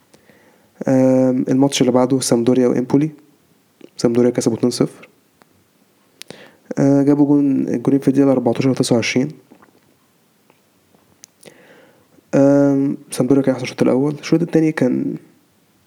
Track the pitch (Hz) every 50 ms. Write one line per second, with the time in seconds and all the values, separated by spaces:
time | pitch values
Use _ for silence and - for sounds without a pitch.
0 | _ _ _ _ _ _ _ _ _ _ _ _ _ _ _ _ - - 135 131
1 | 131 131 131 131 131 131 127 127 - - 131 131 139 139 - - 131 123 120 127
2 | 127 123 135 131 - - 135 117 117 123 127 127 123 123 135 123 123 127 - 143
3 | 147 156 151 - _ _ _ _ _ _ _ _ _ _ _ _ - - _ -
4 | - 123 117 123 123 123 120 - - 135 113 - - 123 120 - 151 151 - -
5 | - - _ _ _ _ _ _ _ _ _ _ _ _ _ _ _ _ _ _
6 | _ _ _ _ - - - - - - _ _ _ _ - - 143 139 139 139
7 | 139 143 147 143 147 139 147 143 143 139 135 131 135 - 120 120 120 - 139 139
8 | 135 139 131 139 139 139 131 127 120 120 113 - - 135 127 - 131 - 135 117
9 | 107 - - 127 131 151 - - _ _ - _ - _ _ _ _ _ _ _
10 | _ _ _ _ _ _ _ _ _ _ _ _ _ _ _ _ _ _ _ _
11 | _ _ _ _ - _ _ _ _ - - _ - - - - - _ _ _
12 | _ _ _ _ _ _ - 139 139 139 143 143 143 143 139 139 139 143 - -
13 | - - - - 127 123 139 135 135 139 131 123 127 - - - 123 123 123 127
14 | 139 147 147 147 - - 160 165 170 170 - 165 156 156 156 - 131 127 131 135
15 | - - - 160 - _ _ _ _ _ _ _ _ _ _ _ _